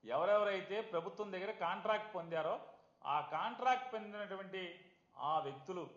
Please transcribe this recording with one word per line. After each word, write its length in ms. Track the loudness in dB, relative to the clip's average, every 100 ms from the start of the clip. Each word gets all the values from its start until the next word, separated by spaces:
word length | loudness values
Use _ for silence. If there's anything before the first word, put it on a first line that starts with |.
ఎవరెవరైతే 720 | 2 4 6 6 6 2 -2 -4 0
ప్రభుత్వం 360 | -2 -2 -6 -6 -4
దగ్గర 160 | -4 -2
కాంట్రాక్ట్ 460 | 0 0 2 2 0 -6
పొందారో, 400 | -2 0 0 0 -4 -20 _ _ 0 0
ఆ 20 | 0 -2
కాంట్రాక్ట్ 560 | -2 2 4 4 2
పొందినటువంటి 680 | -6 -8 -8 -6 -8 -8 -8 -8 -10 -20 _ _ -6 0
ఆ 20 | 0 0
వ్యక్తులు 380 | -8 -8 -6 -8